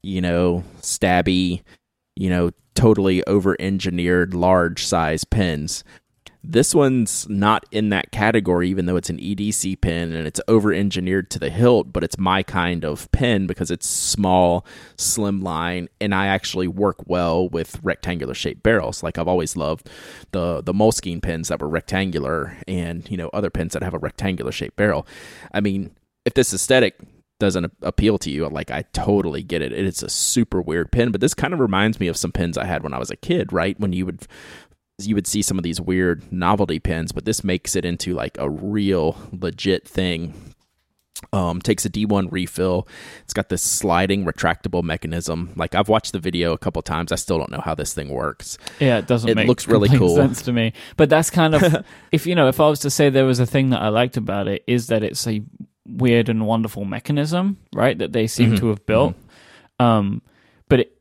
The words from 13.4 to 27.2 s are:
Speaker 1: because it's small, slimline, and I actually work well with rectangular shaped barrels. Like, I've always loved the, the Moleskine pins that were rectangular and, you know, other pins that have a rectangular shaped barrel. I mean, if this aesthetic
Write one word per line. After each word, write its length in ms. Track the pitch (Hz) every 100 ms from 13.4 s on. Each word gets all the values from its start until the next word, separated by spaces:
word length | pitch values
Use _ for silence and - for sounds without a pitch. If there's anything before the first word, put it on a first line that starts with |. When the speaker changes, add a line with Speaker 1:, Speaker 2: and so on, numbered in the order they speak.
| 92
Speaker 1:
because 240 | 90 80
it's 160 | 87 -
small, 760 | - - - 95 92 90 87 - - - -
slimline, 920 | - - 101 101 92 80 85 90 87 _
and 140 | 104
I 140 | 95 98
actually 400 | 95 - 95 90
work 300 | 90 101 - -
well 420 | 90 85 82 92
with 300 | 85 80 -
rectangular 540 | 95 82 - 87 64 65
shaped 260 | 73 -
barrels. 400 | 107 113 64 -
Like, 160 | 82 82
I've 100 | 85
always 280 | 90 80 87
loved 340 | 73 80 - - - - -
the, 280 | 95 87 80
the 120 | -
Moleskine 480 | 95 110 - 92 85
pins 260 | - 82 82
that 120 | 78
were 80 | 76
rectangular 880 | 80 - 98 95 80 67 80 - - -
and, 420 | 92 85 85 -
you 80 | 92
know, 120 | 82
other 160 | - 101
pins 240 | - 82
that 80 | -
have 140 | 90 87
a 40 |
rectangular 520 | - - 98 92 62
shaped 240 | - - -
barrel. 320 | 104 71 - - - - -
I 100 | -
mean, 340 | 101 98 95 _ _ _ -
if 100 | -
this 180 | 123
aesthetic 440 | 95 - 131 107 _ - _